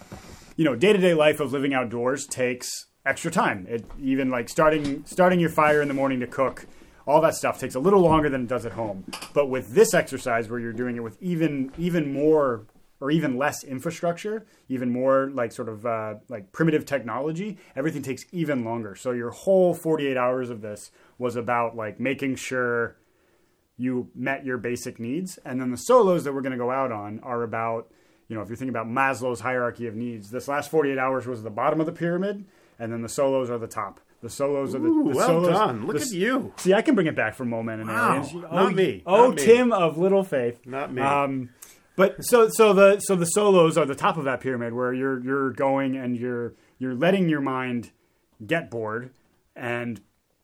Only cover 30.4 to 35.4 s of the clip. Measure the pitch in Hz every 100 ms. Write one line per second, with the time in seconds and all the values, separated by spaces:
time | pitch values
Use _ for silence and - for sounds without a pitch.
30.4 | 135 143 143 160 139 131 131 131 117 117
31.4 | 110 104 139 156 160 165 170 175 202 208
32.4 | 190 _ _ - 113 117 113 - 135 135
33.4 | 120 120 113 - 98 - _ _ 117 -
34.4 | 139 139 139 247 320 311 285 135 220 165